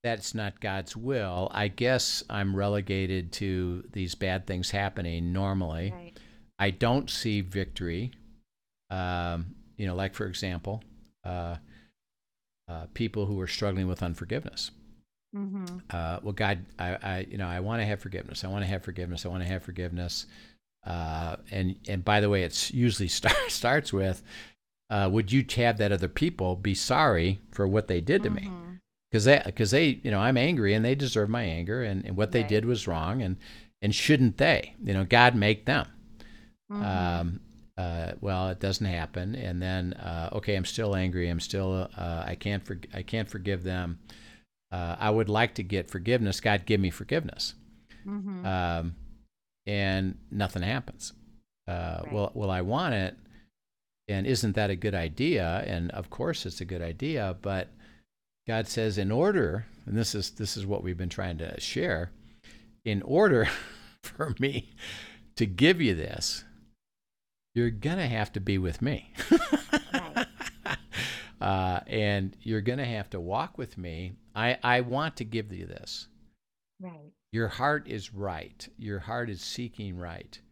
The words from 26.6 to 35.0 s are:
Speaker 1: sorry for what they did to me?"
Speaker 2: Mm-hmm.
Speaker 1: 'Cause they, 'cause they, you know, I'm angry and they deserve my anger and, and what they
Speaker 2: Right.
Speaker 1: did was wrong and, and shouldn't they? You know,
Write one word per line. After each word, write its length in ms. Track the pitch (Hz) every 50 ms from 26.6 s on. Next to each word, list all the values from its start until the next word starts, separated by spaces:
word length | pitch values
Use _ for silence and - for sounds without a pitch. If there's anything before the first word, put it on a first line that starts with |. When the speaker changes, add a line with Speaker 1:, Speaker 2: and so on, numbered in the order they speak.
| 98 104 95
Speaker 1:
sorry 640 | - - - 127 147 160 135 107 85 82 90 98 98 - -
for 160 | - - 101
what 200 | 95 98 110 104
they 140 | - 92 87
did 200 | 82 120 160 196 202
to 60 | -
me?" 140 | - 202 196
Speaker 2:
Mm-hmm. 280 | 202 185 175 170 175 180 180 _ _ _ _ _ _ -
Speaker 1:
'Cause 100 | 110 104
they, 140 | 127 143 143 - 92 101
'cause 160 | - 113 101
they, 280 | 110 143 165 151 127 - -
you 60 | 117
know, 80 | 104 95
I'm 180 | 104 120 131
angry 360 | 120 123 160 180 143 107 98 101
and 100 | 110 110
they 120 | 120 135
deserve 340 | 143 143 127 - 110 104 101
my 140 | 110 120 117
anger 400 | 92 80 85 85 90 110 127 123
and, 200 | 107 98 92 -
and 120 | 98 95
what 140 | 90 107 104 90
they 80 | 120
Speaker 2:
Right. 80 | 110 101
Speaker 1:
did 160 | 104 107 110
was 220 | 117 123 107 -
wrong 340 | 104 87 80 78 85 104 131
and, 160 | 117 90 92 - - - - - - - _ _
and 120 | - 101 90
shouldn't 420 | - - - 151 135 131 117 95
they? 360 | - 143 160 151 - - - - - 220
You 100 | - 98
know, 120 | 95